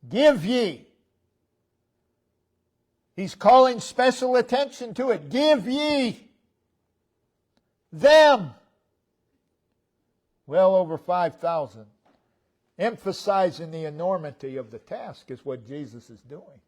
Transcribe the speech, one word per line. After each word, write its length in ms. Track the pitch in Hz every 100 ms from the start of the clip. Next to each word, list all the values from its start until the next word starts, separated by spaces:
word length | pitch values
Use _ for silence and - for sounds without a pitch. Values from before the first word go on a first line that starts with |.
| 123
Give 360 | 185 302 262 165
ye. 420 | 247 220 131 - _ _ _ _ _ _ _ _ _ _ _ _ _ _ _ _ _ _ _ _ _ _ -
He's 200 | 190 -
calling 440 | 202 254 262 240
special 560 | - - 254 254 254 254
attention 580 | 240 247 277 - 247 208
to 160 | 262
it. 180 | 202 147
Give 380 | 226 302 294 196
ye 640 | 269 302 294 247 - _ _ _ _ _ _ _ _ _ _ _ _ _ _ _ _ _
them. 600 | 156 262 311 302 262 160 110 _ _ _ _ _ _ _ _ _ _ _ _ _ _ _ _ _ _ -
Well 280 | 147 190 190
over 220 | 175 160
five 400 | - 180 170 -
thousand. 460 | 170 165 139 113 107 _ _ _ _ _ _ _ _ _
Emphasizing 920 | 208 226 196 180 - 196 185 156 165
the 160 | 160 156
enormity 720 | 147 175 190 151 - 139 131
of 140 | 117
the 80 | 113
task 500 | _ 127 233 135 _
is 160 | 127 139
what 220 | 127 110
Jesus 420 | 143 139 117 -
is 100 | 113
doing. 380 | 120 147 - -